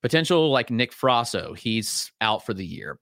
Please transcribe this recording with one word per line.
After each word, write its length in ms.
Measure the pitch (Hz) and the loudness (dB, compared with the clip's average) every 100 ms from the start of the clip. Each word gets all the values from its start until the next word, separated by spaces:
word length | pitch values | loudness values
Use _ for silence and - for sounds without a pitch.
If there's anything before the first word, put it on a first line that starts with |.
Potential, 480 | 120 160 160 175 160 | 2 0 4 4 4
like, 200 | 131 117 | 2 0
Nick 220 | 117 123 | -2 -2
Frasso, 640 | - 131 123 117 92 80 90 | 0 2 2 0 -4 -6 -6
he's 560 | 117 113 104 - - _ | -2 -2 -2 -6 -8 _
out 240 | 110 107 | 0 0
for 100 | - | -4
the 100 | 98 | -6
year. 340 | 90 - 50 76 | -8 -10 -12 -14